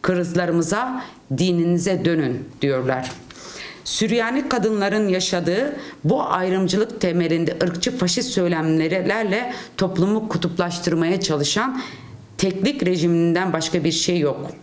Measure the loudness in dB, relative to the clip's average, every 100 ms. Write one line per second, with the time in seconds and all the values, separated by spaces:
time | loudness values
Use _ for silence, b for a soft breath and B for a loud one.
0 | 0 0 0 0 2 2 2 0 -2 -6
1 | B B -6 0 2 4 2 2 2 0
2 | 2 2 0 -2 -8 -2 0 0 0 -2
3 | -4 -12 -18 B B B B B -4 0
4 | 2 2 0 -2 0 0 0 0 0 2
5 | 2 0 0 0 0 0 -2 -6 B B
6 | 0 0 0 0 0 2 2 2 0 0
7 | 0 2 2 2 0 0 -2 0 -4 0
8 | 0 0 0 0 2 2 2 2 2 0
9 | 0 0 0 0 -2 B B -2 0 2
10 | 2 2 0 -2 -2 0 -2 -2 0 2
11 | 2 0 0 0 0 0 0 -4 B B
12 | B B -18 -2 0 2 0 2 0 2
13 | 2 4 4 2 0 -2 0 0 0 0
14 | 0 2 2 0 -8 -12